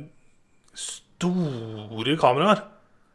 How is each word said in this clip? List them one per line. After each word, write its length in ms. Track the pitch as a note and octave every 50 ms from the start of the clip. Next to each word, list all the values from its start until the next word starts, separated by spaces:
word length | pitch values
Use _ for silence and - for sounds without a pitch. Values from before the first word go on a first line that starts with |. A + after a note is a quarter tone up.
| D3 D#3 - _ _ _ _ _ _ _ _ _ _ _ -
store 1400 | - - - - - - _ _ - F3 F3+ F3+ F#3 E3+ D3 C3 A2+ A2+ A2 A2 G#2+ G#2 G#2+ A2+ A2 A2 C3 D#3 D#3+
kameraer. 440 | D#3 B2+ B2+ C#3+ E3+ G#3 G#3 - - - - - _ _ _ _ _ _